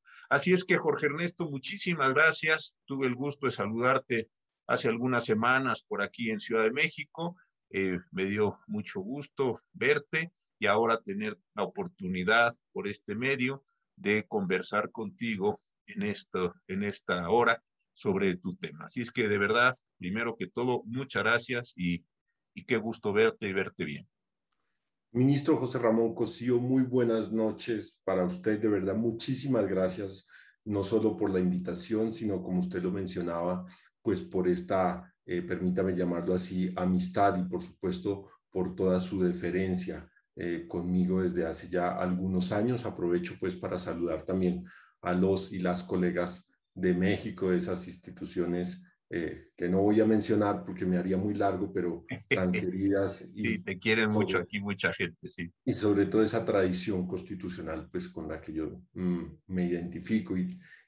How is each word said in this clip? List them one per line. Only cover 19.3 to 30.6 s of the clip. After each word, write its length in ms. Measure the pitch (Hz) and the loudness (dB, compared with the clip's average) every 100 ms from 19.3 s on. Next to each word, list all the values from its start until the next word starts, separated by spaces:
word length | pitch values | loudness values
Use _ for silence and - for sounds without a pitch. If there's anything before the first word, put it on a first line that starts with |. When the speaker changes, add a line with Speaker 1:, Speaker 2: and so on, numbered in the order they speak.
| 104 | 2
Speaker 1:
verdad, 380 | 101 117 123 127 _ - | 4 4 4 2 _ -10
primero 380 | - 104 117 113 | -6 -4 -4 -4
que 100 | 90 | -6
todo, 360 | - 127 127 110 | -4 -2 -2 -4
muchas 380 | 123 131 101 | -8 -4 0
gracias 500 | 107 117 117 120 120 - | 2 2 0 -6 -6 -4
y, 300 | 90 87 _ _ _ _ _ - | -2 -2 _ _ _ _ _ -12
y 100 | - | -2
qué 120 | 117 | -2
gusto 360 | 110 107 107 | -2 -4 0
verte 340 | 101 113 - 104 | 4 4 2 -4
y 60 | |
verte 320 | 95 92 - 76 | -2 -2 -4 -6
bien. 220 | 71 - _ _ _ _ _ _ _ _ _ _ | -6 -14 _ _ _ _ _ _ _ _ _ _
Speaker 2:
Ministro 460 | 120 131 143 160 135 | 2 4 4 4 2
José 220 | 127 127 | 2 0
Ramón 340 | 117 113 113 | 4 4 2
Cosío, 460 | - 113 - 117 120 | 0 -4 -2 2 2
muy 240 | 123 131 | 4 2
buenas 480 | 127 127 117 113 98 | 4 4 4 2 0
noches 680 | 113 110 - - 107 - _ | 0 0 -2 -4 -4 -6 _
para 220 | - 92 90 | -2 0 0
usted. 340 | 90 110 107 | 0 0 2
De 80 | 110 | 2
verdad, 280 | 101 98 98 | 2 2 0
muchísimas 720 | 120 117 - 127 139 123 95 | 0 -2 -4 -4 0 2 2
gracias, 600 | 95 92 90 98 95 - - - _ | 2 0 0 -8 -10 -20 -20 -20 _